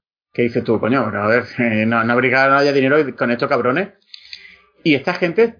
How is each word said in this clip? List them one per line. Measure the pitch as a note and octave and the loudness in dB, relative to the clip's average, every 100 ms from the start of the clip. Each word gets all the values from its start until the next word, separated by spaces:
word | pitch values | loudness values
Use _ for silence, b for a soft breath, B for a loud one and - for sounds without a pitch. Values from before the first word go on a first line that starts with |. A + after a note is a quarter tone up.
| _ _ _ | _ _ _
¿Qué | - | -4
dices | A#2+ A#2+ | -2 -2
tú, | A2+ G#2+ | -2 -2
coño? | A2 C3+ G#2+ | 0 -2 -2
Pero | G2+ | -2
a | G#2+ | 0
ver, | A#2+ A#2+ | 0 -2
<laughs> | - | -4
eh, | A#2 G#2+ A2 | -2 0 0
no, | A#2 | 0
no | A2+ | 0
habría | B2 B2+ | 0 2
que | C3 C3+ | 2 2
haya | C#3 C#3+ | 2 2
dinero | C#3 C3 D3+ C3+ A2+ | 2 2 2 0 -2
con | A#2+ | -4
estos | A#2+ C#3 | -2 -2
cabrones. | C3 A#2+ D3 G3 - _ B B B B B B _ | 0 0 -2 -4 -10 _ B B B B B B _
Y | E3 C#3 | 0 0
esta | F#3 | 0
gente | F3 F3 E3 A#3 | -2 -2 2 0